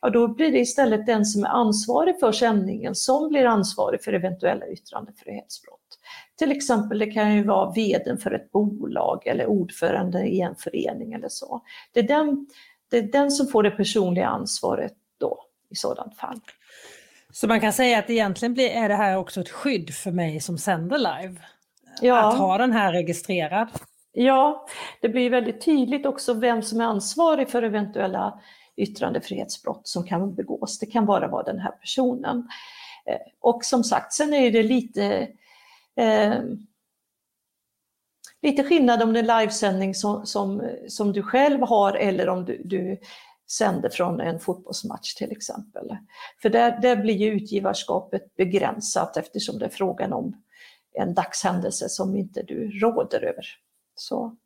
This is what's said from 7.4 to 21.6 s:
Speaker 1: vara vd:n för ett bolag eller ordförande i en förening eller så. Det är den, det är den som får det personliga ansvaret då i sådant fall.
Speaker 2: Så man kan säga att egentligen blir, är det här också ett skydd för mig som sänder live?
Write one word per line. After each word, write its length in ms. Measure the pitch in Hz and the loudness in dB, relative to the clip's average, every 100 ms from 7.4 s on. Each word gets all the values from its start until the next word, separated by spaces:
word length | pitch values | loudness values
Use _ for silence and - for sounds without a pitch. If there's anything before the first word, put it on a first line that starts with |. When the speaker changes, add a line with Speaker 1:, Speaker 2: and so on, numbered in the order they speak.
Speaker 1:
vara 280 | 202 196 190 | 4 2 2
vd:n 460 | 175 214 - - - | 0 2 0 0 -4
för 140 | - | -4
ett 200 | - - | -4 -2
bolag 760 | 202 208 208 - - - - - | 0 0 -2 -6 -2 -2 -2 -2
eller 180 | 135 226 | -2 0
ordförande 800 | 208 175 - 170 180 185 180 202 | 0 0 -2 -2 0 -2 -2 -2
i 140 | 185 | -2
en 140 | 180 170 | -2 -6
förening 580 | - - - - - | -8 -4 -4 -6 -10
eller 160 | - - | -10 -10
så. 320 | - - 240 _ - - | -12 -10 -12 _ -20 -4
Det 60 | - | -2
är 80 | 226 | 2
den, 400 | 294 302 277 - - - _ _ | 2 2 0 -4 -20 -20 _ _
det 60 | 240 | -2
är 140 | 214 | 2
den 200 | 277 285 | 2 2
som 160 | 277 277 | 2 2
får 160 | 220 | 4
det 80 | 208 | 4
personliga 560 | 208 196 220 185 180 - | 2 0 2 2 2 0
ansvaret 680 | - 208 - - - - - _ _ | -2 -4 -4 -2 -2 -4 -10 _ _
då 200 | - - - _ _ | -6 -6 -12 _ _
i 60 | - | -8
sådant 420 | - - - - | -6 -6 -10 -12
fall. 220 | - 233 - - _ - - - _ _ _ - | -12 -12 -18 -20 _ -20 -20 -20 _ _ _ -4
Speaker 2:
Så 120 | 214 | 0
man 120 | 226 | 2
kan 140 | 214 | 2
säga 260 | 208 254 233 | 2 4 4
att 100 | 208 | 2
egentligen 440 | 233 208 185 233 | 0 0 0 -4
blir, 160 | 247 254 | 0 0
är 200 | 233 220 | 2 0
det 60 | 208 | 2
här 220 | 208 190 | 2 0
också 240 | 180 - | -2 -6
ett 80 | 170 | -8
skydd 440 | - 285 233 156 | -4 -2 -2 -4
för 180 | 139 196 | -10 -4
mig 280 | 175 165 156 | -2 -2 -4
som 180 | - 170 | -6 -4
sänder 400 | - 175 170 285 | -2 -2 0 -2
live? 380 | 214 143 185 180 - _ | -2 -4 -10 -16 -20 _